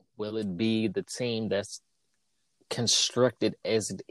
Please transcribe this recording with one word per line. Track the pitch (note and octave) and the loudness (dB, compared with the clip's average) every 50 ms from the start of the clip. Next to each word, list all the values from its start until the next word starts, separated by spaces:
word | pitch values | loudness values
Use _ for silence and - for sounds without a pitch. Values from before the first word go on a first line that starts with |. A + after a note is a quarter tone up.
| _ _ _ | _ _ _
will | - G#2+ G#2+ A2 | -8 -8 -6 -4
it | A2 G#2+ G2 F2+ | -4 -4 -4 -2
be | E2+ A2+ A2+ A2+ A2 A2 | 0 2 2 2 2 0
the | G#2+ F#2 G2+ F#2 | 0 -2 -4 -6
team | - - - B2+ A#2+ A#2 A2 A2+ G2 | -6 -6 -6 -4 -4 -2 -2 -2 -2
that's | G2+ G2 G#2 - - - _ _ _ _ _ _ _ _ _ _ _ _ _ _ _ _ _ - | -2 -2 -2 -4 -10 -16 _ _ _ _ _ _ _ _ _ _ _ _ _ _ _ _ _ -8
constructed | - - A#2+ G#2+ - - - - - A#2+ B2 B2 - - A#2 G#2+ - - - | -4 -2 0 2 2 2 2 2 4 4 4 4 4 2 0 0 0 -2 -2
as | F#2+ A2 A2 G2+ - | 0 0 0 0 -2
it | G2 F#2 - - | -8 -10 -12 -14